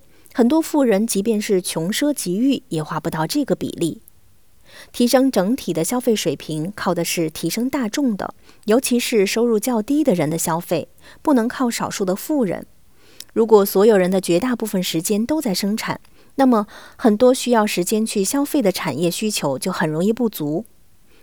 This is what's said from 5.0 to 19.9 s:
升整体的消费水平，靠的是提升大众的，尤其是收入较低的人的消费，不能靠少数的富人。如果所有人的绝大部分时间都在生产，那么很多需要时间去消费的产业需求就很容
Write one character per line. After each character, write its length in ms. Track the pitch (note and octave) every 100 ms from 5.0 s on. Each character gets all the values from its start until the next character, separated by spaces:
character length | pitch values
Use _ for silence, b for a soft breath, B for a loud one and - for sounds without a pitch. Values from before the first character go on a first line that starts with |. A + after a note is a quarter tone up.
| A#3+
升 240 | C4 C4+
整 240 | G#3 F#3
体 200 | C4+ -
的 100 | E3
消 160 | E3 B3
费 160 | B3 G#3+
水 180 | D#3+
平， 380 | C#3+ - D#3 E3+
靠 220 | - F#3+ E3+
的 80 |
是 260 | E3 F3+ D#3
提 200 | - E3
升 200 | A3+ B3+
大 200 | D4 G#3
众 260 | - C4 F#3+
的， 180 | - - b b -
尤 140 | A#3+
其 180 | - A#3+
是 300 | - A3+ F#3+
收 180 | A3+ A#3+
入 140 | G#3+
较 220 | B3+ A#3
低 200 | G#3+ D4
的 120 | C4+
人 160 | F3 D3
的 80 | E3
消 220 | F3+ E3
费， 280 | - D#3 - - B B
不 120 | D#4+
能 120 | B3+ A#3
靠 240 | - A#3+
少 200 | - F3+
数 160 | - F#3
的 100 | F#3+
富 300 | - D4+ G3
人。 200 | A1+ - - - - B B B
如 120 | G#3+ A3
果 200 | G#3+ G3
所 200 | F#3+ A3
有 120 | G3+
人 120 | F3+
的 120 | F#3+
绝 180 | F#3 E3+
大 160 | B3+ A#3+
部 100 | G#3+
分 160 | F#3
时 200 | F3+ D#3+
间 240 | - G#3 A#3
都 160 | D#4
在 120 | A#3+
生 220 | F3 G3+ A3
产， 240 | - - - b b -
那 100 | C4
么 220 | A3 G#3 B B B
很 220 | A3+ G#3
多 160 | B3+
需 180 | C4 B3
要 160 | A3+ G#3
时 160 | -
间 220 | F3 G#3+ A3+
去 180 | G#3
消 220 | F#3+ C#4+ C#4+
费 160 | D4+
的 100 | G3+
产 260 | - E3 C3
业 140 | E3+
需 180 | - G#3+
求 300 | - D3 E3
就 140 | F#3+
很 160 | -
容 140 | D#3+